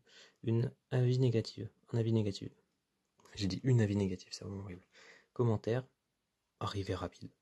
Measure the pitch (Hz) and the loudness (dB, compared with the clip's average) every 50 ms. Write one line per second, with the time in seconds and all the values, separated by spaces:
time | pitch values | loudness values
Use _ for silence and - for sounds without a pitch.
0 | _ _ - - - - _ _ - 117 113 117 127 127 - _ _ - 131 127 | _ _ -20 -20 -20 -20 _ _ -2 0 2 2 2 0 -4 _ _ -2 0 2
1 | 123 123 127 127 131 123 113 113 107 - - 110 107 107 _ _ _ - - 117 | 2 4 4 4 4 4 2 2 0 -2 -6 -10 -12 -12 _ _ _ -4 -2 0
2 | 110 113 113 113 104 104 98 - - - - _ _ _ _ _ _ _ _ _ | 2 2 2 2 2 0 -2 -6 -8 -12 -12 _ _ _ _ _ _ _ _ _
3 | _ _ _ _ - - - - 104 92 92 - - 131 127 117 107 101 101 101 | _ _ _ _ -20 -16 -8 -4 -2 -2 -2 0 2 4 4 4 4 4 2 2
4 | 98 92 92 - - - - - 107 101 101 98 98 98 90 90 - _ _ - | 0 0 -2 -6 -10 -12 -14 -12 -10 -10 -10 -10 -10 -12 -14 -16 -18 _ _ -20
5 | - - - - _ _ - - 123 117 110 104 - 107 117 127 127 - _ _ | -20 -20 -20 -20 _ _ -2 0 2 2 2 0 0 -2 -2 -2 -4 -8 _ _
6 | _ _ _ _ _ _ _ _ _ _ _ - - 104 - 98 92 - 95 87 | _ _ _ _ _ _ _ _ _ _ _ -8 -6 -6 -4 -4 -4 -4 -4 -4
7 | 92 87 - - - - _ _ | -6 -8 -8 -10 -18 -18 _ _